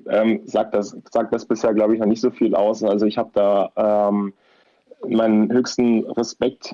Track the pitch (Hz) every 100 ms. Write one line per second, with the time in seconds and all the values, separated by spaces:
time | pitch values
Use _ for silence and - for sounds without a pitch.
0 | - 104 110 107 - 107 110 104 98 -
1 | - 123 110 117 - 113 117 107 107 113
2 | 107 113 127 - 113 95 104 110 107 104
3 | 107 113 110 - 101 101 92 - 107 104
4 | 104 104 101 - _ _ _ _ _ -
5 | - 113 113 107 107 123 123 - 120 113
6 | - - 117 - 127 - -